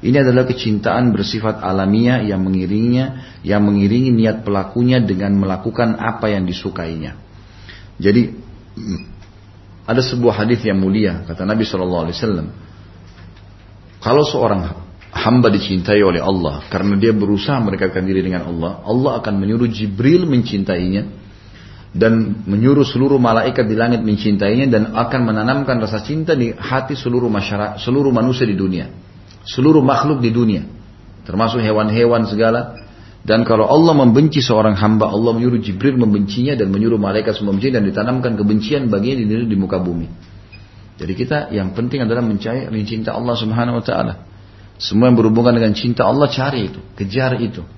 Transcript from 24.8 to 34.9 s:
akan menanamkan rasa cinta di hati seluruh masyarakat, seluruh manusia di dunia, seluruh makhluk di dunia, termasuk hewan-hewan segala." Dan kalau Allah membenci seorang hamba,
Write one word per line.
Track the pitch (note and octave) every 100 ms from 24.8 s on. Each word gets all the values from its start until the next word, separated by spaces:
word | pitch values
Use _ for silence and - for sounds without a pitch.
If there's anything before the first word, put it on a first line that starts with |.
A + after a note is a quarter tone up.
| G#2+
akan | A2 A#2+ C3
menanamkan | A#2 G#2+ A2 C#3 C3+ B2
rasa | G#2+ G#2+
cinta | - D#3 D#3+ D3+
di | A#2
hati | A2 - C3 C3
seluruh | C#3 B2 A#2+ A#2+
masyarakat, | G#2 G2 G#2 G#2 -
seluruh | - C3 C#3
manusia | A#2+ A#2+ B2
di | A#2+
dunia, | F#2+ F#2+ F#2 C2+ - - - - - -
seluruh | - C3+ D#3
makhluk | C3 C3+ D3 C#3+
di | A#2+
dunia, | A2+ A#2 F#2 - - - - - -
termasuk | - F2+ A2+ A#2+
hewan-hewan | A2 G#2+ G#2+ A2 A#2+ A#2 G#2+
segala." | G#2 A2+ A#2 B2 - - - - -
Dan | - A2
kalau | A#2 A2 G#2+
Allah | C#3+ E3
membenci | D3+ B2+ A2+ D#3 D3+
seorang | B2 A2 A2 G2
hamba, | G#2+